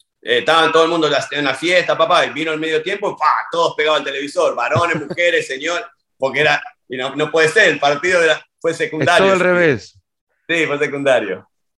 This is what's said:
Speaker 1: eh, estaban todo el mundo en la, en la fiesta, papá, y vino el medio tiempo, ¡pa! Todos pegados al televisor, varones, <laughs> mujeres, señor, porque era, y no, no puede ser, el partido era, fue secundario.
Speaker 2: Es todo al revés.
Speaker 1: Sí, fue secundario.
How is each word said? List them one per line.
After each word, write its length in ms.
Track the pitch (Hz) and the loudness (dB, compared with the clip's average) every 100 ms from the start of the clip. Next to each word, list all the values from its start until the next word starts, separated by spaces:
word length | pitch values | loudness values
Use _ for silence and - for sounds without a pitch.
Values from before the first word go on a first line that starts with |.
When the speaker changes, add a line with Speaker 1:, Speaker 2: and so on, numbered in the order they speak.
| _ _ | _ _
Speaker 1:
eh, 180 | - 120 | -2 -2
estaban 320 | 107 160 160 | 2 4 4
todo 120 | 160 | 4
el 60 | 160 | 2
mundo 180 | 170 151 | 2 0
en 60 | |
la, 140 | 139 - | 0 -2
en 140 | 143 143 | -4 -2
la 100 | 127 | -2
fiesta, 420 | 165 180 160 151 | 0 0 0 0
papá, 280 | 160 170 131 | 2 2 2
y 40 | |
vino 240 | 127 160 | -2 -6
el 60 | 156 | -4
medio 220 | 160 156 | -2 -4
tiempo, 360 | 170 202 202 - | -4 -6 -6 -2
¡pa! 160 | 151 117 - | 0 0 -2
Todos 220 | 165 160 - | -2 -2 0
pegados 240 | 151 151 | 0 0
al 60 | 143 | -2
televisor, 500 | 139 143 175 151 127 | -8 -6 -2 -2 0
varones, 400 | 120 156 170 160 | -2 0 0 -2
<laughs> 120 | 143 | -6
mujeres, 400 | 175 175 165 - | -2 0 0 -2
señor, 360 | 135 156 170 160 _ _ _ | -6 -6 -6 -8 _ _ _
porque 240 | 135 139 | -4 0
era, 200 | 151 143 - - _ | 0 0 -4 -18 _
y 80 | 127 | -8
no, 200 | 131 139 | -8 -4
no 160 | 151 | -2
puede 180 | 160 156 | 2 2
ser, 200 | 220 190 | 4 2
el 100 | 143 | 2
partido 440 | 143 147 180 180 | 0 0 0 2
era, 180 | 160 151 - _ | 2 0 -4 _
fue 120 | 165 | -6
secundario. 520 | 156 156 160 151 175 190 | -4 -4 -2 2 4 4
Speaker 2:
Es 60 | |
todo 0 | |
al 60 | 190 180 180 | 4 2 2
revés. 440 | 165 117 - _ _ _ _ _ - | 2 0 -4 _ _ _ _ _ -4
Speaker 1:
Sí, 180 | 165 143 | -2 -2
fue 120 | 143 | -2
secundario. 720 | 147 139 139 127 101 92 - _ _ | -4 -2 2 2 2 -8 -12 _ _